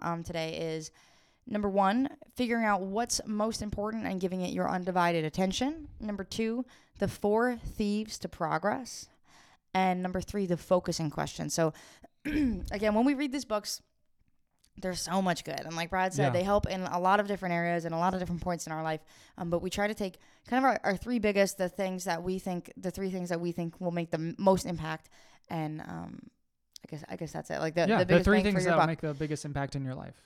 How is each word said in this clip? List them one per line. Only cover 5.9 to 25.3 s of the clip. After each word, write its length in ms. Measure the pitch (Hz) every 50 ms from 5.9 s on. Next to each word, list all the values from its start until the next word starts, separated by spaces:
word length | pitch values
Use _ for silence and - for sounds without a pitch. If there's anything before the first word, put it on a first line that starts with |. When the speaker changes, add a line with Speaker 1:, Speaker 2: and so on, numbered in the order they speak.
| - -
Speaker 1:
Number 240 | 226 214 208 190 190
two, 440 | - - - 226 220 226 240 254 - - - _ _ _ -
the 80 | - -
four 500 | - - - 202 208 220 233 247 247 233
thieves 600 | - - - - 214 208 208 208 214 214 - -
to 100 | - 180
progress. 800 | - - 175 156 151 160 170 202 233 269 254 - - - - - _ _ _ _ - - - - - _ _ _ -
And 280 | 185 185 185 180 180
number 200 | 180 185 185 185
three, 240 | 175 - - 208 196
the 100 | 175 175
focusing 540 | 165 - - 185 180 - - 165 - 165 151
question. 400 | - - 147 147 - - 160 147
So 240 | - - 165 160 156 - - - - -
<clears throat> 260 | - - _ _ _
again, 720 | 302 302 302 294 254 214 180 - - - 202 208 214 208
when 80 | 214 240
we 100 | 277 294
read 200 | 254 294 277 247
these 100 | 285 247
books, 380 | - 220 208 208 - - - - _ _ _ _ _ _ _ _ _ _ _ _ _ _ _ _ _ _ -
there's 240 | - 185 180 165
so 200 | - - 170 190
much 220 | 190 185 170 - -
good. 160 | - - -
And 160 | - - 165
like 140 | 165 170 170
Brad 240 | - 185 185 190 185
said, 100 | 139 143
Speaker 2:
Yeah. 60 | 139
Speaker 1:
they 140 | 120 - 180
help 220 | 196 202 208 208
in 180 | - 190 185 185
a 140 | 175 165 180
lot 220 | 175 185 196 208
of 80 | 208 202
different 260 | 202 185 - 180 175
areas 280 | 170 170 170 170 170 165
and 100 | 165 165
a 40 | 165
lot 160 | 170 185 185
of 80 | 185
different 200 | 180 170 175 165
points 260 | 165 180 175 160 - 156
in 40 |
our 120 | 156 156 160
life. 180 | 160 156 156 - - - - - - _ -
Um, 120 | 180 170
but 120 | 170 175
we 80 | 175 185
try 180 | - - 202 208
to 60 | 214
take 240 | - 208 190 175 - - _ _ _ _ -
kind 160 | 240 254 262
of 60 | 269
our, 80 | 220 - -
our 100 | - 196
three 240 | 175 - 233 247 240
biggest, 380 | 196 214 202 202 196 190 - -
the 100 | 190 180
things 380 | - - 202 185 185 180 175
that 180 | 190 170 165 175
we 160 | 180 190 190
think, 320 | - 190 180 175 - - - -
the 120 | 190 185
three 200 | 175 - 196 190
things 180 | 185 185 180 175
that 140 | 180 165
we 100 | 175 175
think 300 | 170 - 170 165 165 -
will 100 | 185 175
make 200 | 170 175 170 160
the 60 | - 160
m-, 180 | 160 165 170 -
most 280 | 190 196 190 185 -
impact. 440 | - 175 165 156 156 160 160 - - - - - -